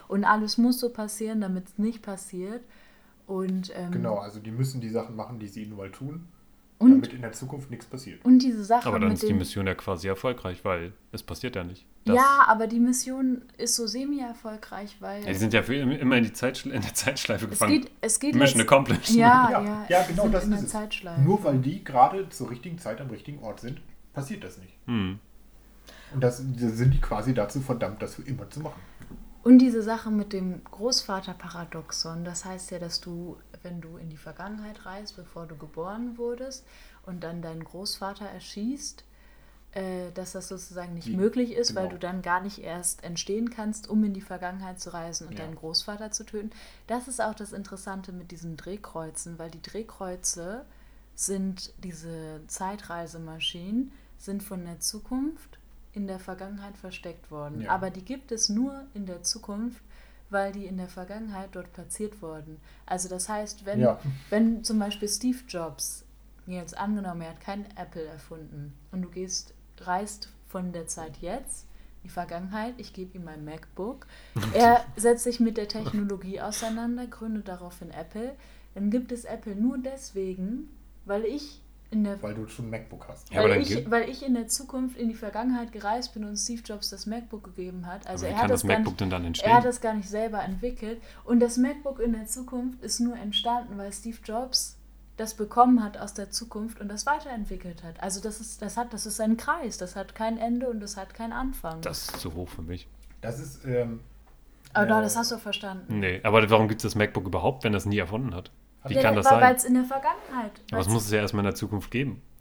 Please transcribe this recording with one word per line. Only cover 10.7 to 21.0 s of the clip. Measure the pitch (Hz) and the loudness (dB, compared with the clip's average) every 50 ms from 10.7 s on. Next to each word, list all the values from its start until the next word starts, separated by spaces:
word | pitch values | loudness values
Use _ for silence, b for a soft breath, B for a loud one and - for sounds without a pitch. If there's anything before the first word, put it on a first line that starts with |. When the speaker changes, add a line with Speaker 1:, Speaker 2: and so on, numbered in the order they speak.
| 90 85 85 90 - - _ - | 0 0 -2 -8 -10 -14 _ -12
Speaker 3:
es | - 85 - | -12 -12 -10
passiert | - 98 - - 123 - | -10 -10 -6 -6 -6 -4
ja | 95 87 | -4 -6
nicht. | 87 92 - - _ - - - | -6 -10 -14 -18 _ -18 -6 2
Das | 220 233 | 4 6
Speaker 1:
Ja, | 247 262 277 277 277 - | 8 8 8 10 8 8
aber | - 226 214 226 | 8 8 4 2
die | 220 233 233 | 0 4 4
Mission | 240 254 247 - - 254 262 262 262 254 247 240 - - - | 4 4 4 2 0 -4 -2 0 2 2 2 0 -4 -12 -10
ist | - 240 233 - | -6 -2 -2 0
so | 240 233 | 0 0
semi-erfolgreich, | 208 208 254 277 285 294 277 254 240 233 233 - 220 214 214 - - 196 190 208 208 - - | -2 -2 -4 -2 -2 -2 -4 -4 -6 -8 -10 -10 -10 -10 -10 -12 -12 -12 -10 -12 -12 -14 -12
weil | 190 190 196 208 202 | -10 -8 -8 -6 -4
Speaker 3:
Ja, | - | -4
die | 92 | -2
sind | 95 110 107 117 | 0 2 4 4
ja | 113 | 4
für | - 113 131 | 4 4 0
im-, | 143 135 123 | 0 2 0
immer | 147 - 135 127 131 | 0 2 4 4 6
in | 120 113 | 6 4
die | 107 - | 2 0
Zeitschle-, | - 123 131 131 - - 139 - | -2 -2 -2 -2 -2 -8 -4 -4
in | 117 | -4
der | 101 - - | -4 -2 -2
Zeitschleife | - - 135 139 - - - 110 92 110 | 0 0 0 -2 -2 0 0 0 0 0
Speaker 1:
es | 98 | -2
Speaker 3:
gefangen. | 107 - 113 104 98 - - | 2 2 4 6 6 4 4
Speaker 1:
geht, | - - - | 0 -8 -4
es | - - - - | -2 0 0 2
geht | 269 294 294 | 2 4 6
Speaker 3:
Mission | 277 285 269 247 226 | 8 8 8 8 6
Speaker 1:
letzt-, | 220 - | 8 8
Speaker 3:
accomplished. | - 277 139 - 117 - - - | 8 8 8 6 2 2 4 4
Speaker 1:
ja, | 226 233 226 240 247 254 247 240 | 6 10 10 12 12 10 10 8
Speaker 2:
Ja, | 247 220 202 | 6 4 2
Speaker 1:
ja, | 208 214 208 208 | 0 -2 -4 0
Speaker 2:
ja, | - 180 185 180 | 6 6 6 6
Speaker 1:
sie | 180 170 | 6 4
Speaker 2:
genau, | 196 208 | 2 4
Speaker 1:
sind | 220 208 | 6 4
Speaker 2:
das | 180 190 | 4 4
Speaker 1:
in | 214 208 | 4 2
Speaker 2:
ist | 196 | 2
Speaker 1:
der | - | 0
Speaker 2:
es. | - | -2
Speaker 1:
Zeitschleife. | - 214 214 214 - - | -2 -4 -4 -4 -6 -6